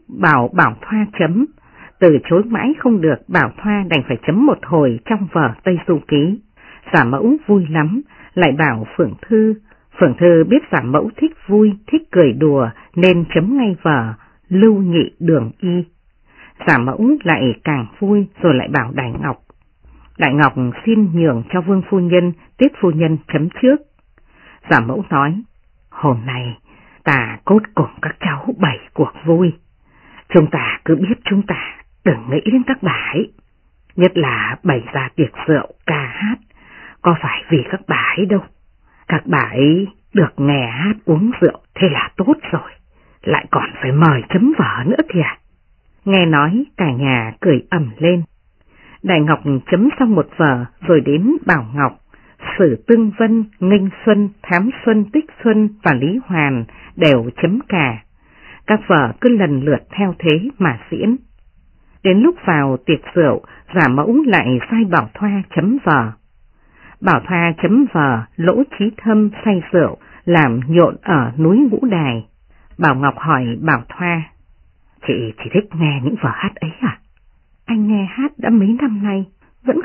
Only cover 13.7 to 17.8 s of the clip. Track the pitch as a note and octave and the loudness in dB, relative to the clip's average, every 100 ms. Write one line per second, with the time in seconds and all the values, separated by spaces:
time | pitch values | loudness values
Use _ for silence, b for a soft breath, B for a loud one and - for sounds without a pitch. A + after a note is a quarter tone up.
13.7 | E3+ E3 C#3 A2+ A2 b b - F#3 A3 | -2 0 0 -2 -8 b b -2 2 4
14.7 | G3+ F3+ E3+ - - E3 D3+ A2+ - F3+ | 2 0 0 -2 -2 0 0 -2 -6 -4
15.7 | F3+ E3+ _ _ _ _ b b b - | -4 -6 _ _ _ _ b b b 0
16.7 | C3+ B2+ - A#3 D4 F3+ C3 B2 - D#3+ | 0 0 0 0 2 0 0 0 -2 -4
17.7 | C#3 | -4